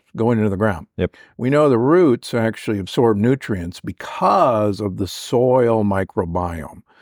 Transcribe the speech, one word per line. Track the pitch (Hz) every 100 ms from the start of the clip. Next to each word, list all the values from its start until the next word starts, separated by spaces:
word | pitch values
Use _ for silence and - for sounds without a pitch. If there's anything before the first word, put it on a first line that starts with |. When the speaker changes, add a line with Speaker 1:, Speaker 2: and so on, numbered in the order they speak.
| _ -
Speaker 1:
going | 113 113
into | 107
the | 95
ground. | 107 82 - -
Speaker 2:
Yep. | 90 - - -
Speaker 1:
We | 123
know | 147 147
the | 117
roots | 127 180 160 120 -
actually | 120 113 107 - 104
absorb | 92 - 117 104
nutrients | 117 135 - 95 85 -
because | - - - - 185 196 147 110 107 95
of | 104 95
the | 95
soil | - - 120 127 127 117 113
microbiome. | 104 98 95 - 85 90 87 82 67 - - _